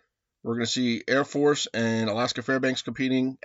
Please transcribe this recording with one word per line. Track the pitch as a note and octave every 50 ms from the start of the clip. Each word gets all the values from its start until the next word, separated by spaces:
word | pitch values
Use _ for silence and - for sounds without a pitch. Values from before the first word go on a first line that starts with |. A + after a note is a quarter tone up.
| _ _ _ _ _ _ _ _ -
we're | B2 A#2
gonna | A#2+ A#2
see | A2 - C3 B2+ A#2+ A#2 - - -
Air | B2+ C#3 C#3+
Force | - - C#3+ C#3+ D3 D3 C#3+ - - -
and | A2+ A#2 A2+ A2+ A2+ A2+ A2
Alaska | G#2 A2+ B2 B2 - B2+
Fairbanks | A2+ - C3+ C3 C3 C3 C3 -
competing | - C3 A2+ - C3+ C3 C3 C3 B2+ C3 C3 - -